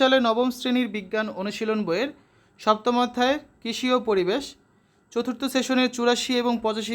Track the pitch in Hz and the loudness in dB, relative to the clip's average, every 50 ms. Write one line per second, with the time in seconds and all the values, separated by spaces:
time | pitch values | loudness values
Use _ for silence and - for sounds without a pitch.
0 | 269 254 262 262 247 233 226 233 247 254 240 - - 254 247 254 247 220 196 214 | 2 4 4 4 4 4 2 2 0 0 -2 -4 -2 0 0 0 0 -2 -4 -8
1 | 185 185 - 214 220 214 - - 190 208 202 - 226 220 220 214 208 165 165 190 | -8 -4 -4 -4 -4 -4 -6 -6 -6 -6 -6 -4 -2 -2 -2 -2 0 -2 -2 -2
2 | 247 302 - - _ _ _ _ _ _ _ _ - 214 214 214 - 247 240 247 | -2 -4 -6 -12 _ _ _ _ _ _ _ _ 2 2 2 2 2 0 2 2
3 | 247 240 247 247 247 254 285 294 - - _ _ - 233 226 - 254 254 254 254 | 2 0 0 0 2 2 2 0 -2 -12 _ _ -8 -8 -6 -2 0 2 2 2
4 | 247 226 208 190 175 175 208 285 277 - - _ _ _ _ _ _ _ _ _ | 2 2 0 2 2 2 0 -2 -2 -6 -14 _ _ _ _ _ _ _ _ _
5 | _ _ - 233 240 254 240 - 277 262 254 262 247 - 262 254 254 247 247 - | _ _ -6 -4 -4 -4 -4 -4 -4 -2 0 0 0 2 2 2 2 0 0 0
6 | 240 240 240 233 - - 254 240 240 247 247 233 226 220 208 220 214 208 233 | 2 2 2 0 0 -2 0 0 2 0 0 0 0 -2 -2 -2 -4 -6 -6